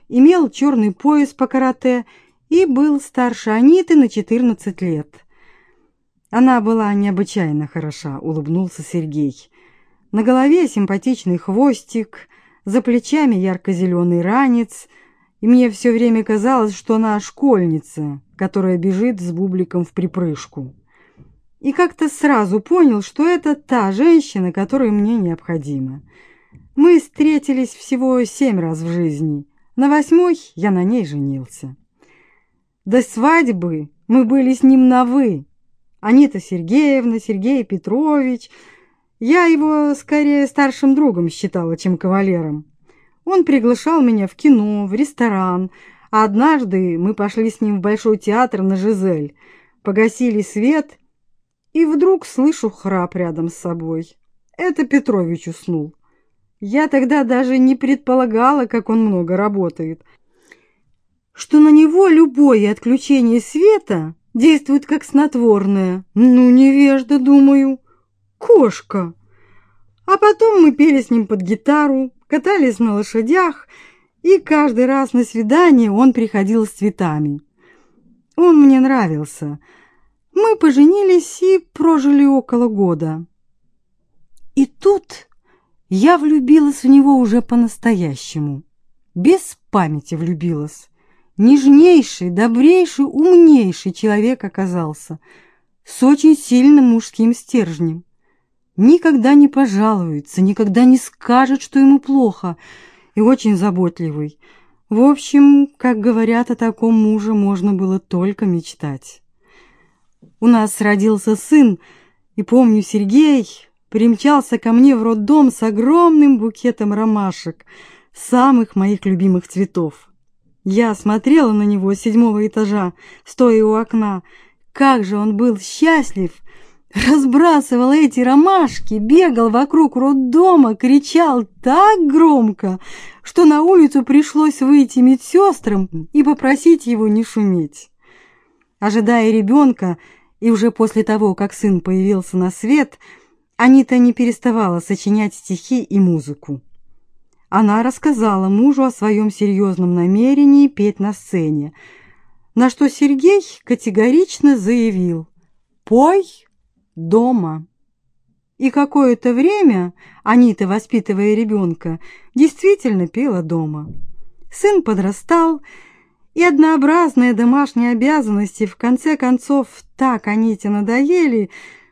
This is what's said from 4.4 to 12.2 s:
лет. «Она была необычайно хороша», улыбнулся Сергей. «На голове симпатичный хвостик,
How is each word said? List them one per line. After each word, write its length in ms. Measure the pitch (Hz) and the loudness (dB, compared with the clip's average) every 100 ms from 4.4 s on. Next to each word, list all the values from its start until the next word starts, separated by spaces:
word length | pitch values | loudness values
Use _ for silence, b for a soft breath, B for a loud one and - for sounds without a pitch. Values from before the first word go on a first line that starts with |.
| 254 214 - 170 | -2 -4 -8 -8
лет. 320 | 185 156 151 _ _ _ _ _ _ _ _ _ _ _ _ | -6 -6 -8 _ _ _ _ _ _ _ _ _ _ _ _
«Она 280 | 220 262 247 | 0 2 2
была 320 | 214 226 208 202 | 0 -2 -2 -2
необычайно 720 | 202 185 202 214 165 151 151 | -2 -4 -4 -4 -4 -4 -8
хороша», 500 | 165 151 - 151 135 | -10 -12 -12 -12 -12
улыбнулся 640 | - 160 147 170 185 - | -8 -8 -6 -4 -6 -10
Сергей. 720 | 151 175 160 147 143 - _ _ _ _ _ _ _ | -10 -8 -6 -6 -6 -8 _ _ _ _ _ _ _
«На 120 | 202 | -4
голове 440 | 233 254 269 339 311 | 0 0 2 2 0
симпатичный 720 | - 196 196 - 254 185 175 | -2 -4 -4 -4 -6 -4 -6
хвостик, 920 | - 196 277 247 - 226 214 - | -4 -2 -2 -2 -8 -10 -10 -14